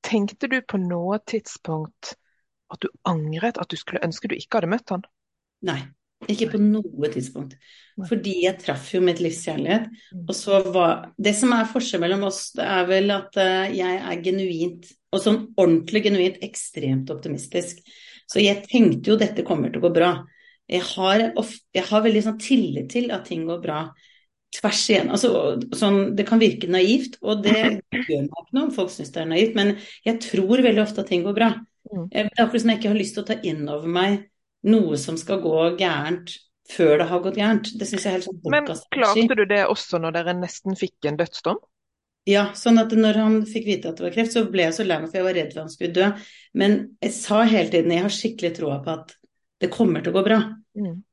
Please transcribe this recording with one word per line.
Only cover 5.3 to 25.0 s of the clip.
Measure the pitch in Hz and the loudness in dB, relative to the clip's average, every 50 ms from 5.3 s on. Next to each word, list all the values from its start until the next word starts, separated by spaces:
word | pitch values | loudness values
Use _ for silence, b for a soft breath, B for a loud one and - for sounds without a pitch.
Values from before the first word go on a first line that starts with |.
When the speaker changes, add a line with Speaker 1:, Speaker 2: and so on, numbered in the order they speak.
| _ _ _ _ _ _ | _ _ _ _ _ _
Speaker 2:
Nei, | - 185 147 135 135 - _ _ _ _ _ _ 226 - | -6 -6 -6 -6 -8 -12 _ _ _ _ _ _ -6 -6
ikke | 214 - 226 | -2 -2 -2
Speaker 1:
Nei. | 226 | -2
Speaker 2:
på | - 208 | 0 2
noe | 208 208 214 214 202 - - 139 147 151 | 2 4 2 2 -2 -6 -6 -4 -4 -4
tidspunkt. | 147 143 131 131 - - 143 135 - b b b b b b b b | -4 -4 -8 -8 -10 -12 -12 -12 -14 b b b b b b b b
Speaker 1:
Nei. | - 190 160 | -12 -4 -2
Speaker 2:
Fordi | 240 226 - 202 185 180 | -2 -2 -2 -4 -2 0
jeg | 170 180 185 - | 0 0 0 -2
traff | - - 139 135 - - | -4 -6 -6 -6 -6 -4
jo | - 180 | 0 2
mitt | 180 180 170 165 | 2 2 2 0
livs | 170 160 165 - - | -2 -4 -4 -6 -8
kjærlighet, | - 156 147 143 160 196 226 233 - B B B B | -6 -6 -4 -2 0 0 0 0 -4 B B B B
Speaker 1:
Mm. | B 180 170 160 | B -14 -8 -8
Speaker 2:
og | 185 | -8
så | - - 202 196 196 190 185 | -6 0 2 2 2 2 2
var, | 180 185 175 165 165 - - - _ - | 2 4 4 4 2 0 -4 -16 _ -2
det | 196 208 208 | 0 0 2
som | 208 262 247 | 4 2 4
er | 247 226 220 | 4 4 2
forskjell | 220 - 254 - - - 175 | 0 -2 -4 -2 -2 -2 -2
mellom | 165 175 190 202 202 | 0 0 0 0 -2
oss, | 196 190 - - - | -4 -4 -6 -10 -10
det | - - - | -6 -4 -2
er | - 196 185 180 | 0 0 0 2
vel | 180 190 190 196 202 | 2 2 2 4 2
at, | 202 196 190 - - | 0 -2 -4 -4 -2
eh, | 202 190 185 185 185 190 196 - | 0 2 2 2 0 0 -2 -2
jeg | 196 180 180 180 185 | -2 -2 -2 -2 -4
er | - 180 170 170 | -4 -6 -6 -4
genuint, | 170 185 185 196 190 185 170 160 170 180 170 - - - - _ _ _ | -2 -2 -2 0 -2 -2 -2 -2 -4 -4 -6 -10 -20 -20 -20 _ _ _
og | - 196 | -4 0
sånn | - 220 220 233 - - - | 2 2 2 2 0 -4 2
ordentlig | - 185 165 165 160 165 - 208 214 214 | 4 6 6 6 4 2 0 -2 0 2
genuint, | 208 202 190 180 180 185 - | 2 2 4 2 0 0 -4
ekstremt | - 165 - - - - - 160 147 135 131 135 131 - | -14 -14 -12 -12 -12 -10 -10 -6 -2 0 0 -2 -2 -6
optimistisk. | 151 - - - 139 - - - - 175 170 - - - B B B B B B B B B | -10 -10 -8 -8 -8 -8 -10 -6 -6 -6 -6 -6 -12 -16 B B B B B B B B B
Så | B - - | B 2 4
jeg | 208 196 202 202 - | 4 4 4 2 -4
tenkte | - - 247 226 175 - - - 202 | 0 4 6 6 6 4 2 2 2
jo, | 214 | 2
"Dette | 214 214 - - 185 175 | 4 2 0 0 -4 -2
kommer | - 180 151 - - | -2 -2 -2 -2 -4
til | - 139 | -2 0
å | - 175 | 0 2
gå | 165 | 4
bra." | 165 170 180 170 - B B B B B B B B _ _ | 4 4 4 2 -2 B B B B B B B B _ _
Jeg | - 180 | -4 -4
har | 175 - - - 185 190 196 220 226 226 226 | -4 -4 -6 -2 2 2 4 4 2 0 -2
of-, | 220 220 - - - _ _ _ | -4 -6 -6 -10 -18 _ _ _
jeg | 185 180 | -4 -2
har | - 208 214 | 2 0 2
veldig | 214 226 208 208 | 4 4 2 2
sånn | 208 220 214 - | 0 0 -4 -6
tillit | - - 269 233 202 160 139 143 131 135 | -2 2 2 2 2 0 -2 -6 -8 -4
til | - 240 247 240 | -4 -4 -4 -2
at | 208 190 - | -6 -8 -8
ting | - 180 165 160 | -8 -8 -6 -4
går | 165 170 175 | -6 -6 -6
bra. | 170 160 151 151 160 160 b b b b b b b b _ _ _ _ - | -6 -6 -6 -6 -8 -10 b b b b b b b b _ _ _ _ -12
Tvers | - - 208 - - - - | -4 -2 -2 0 0 2 4
igjen, | 214 185 | 4 2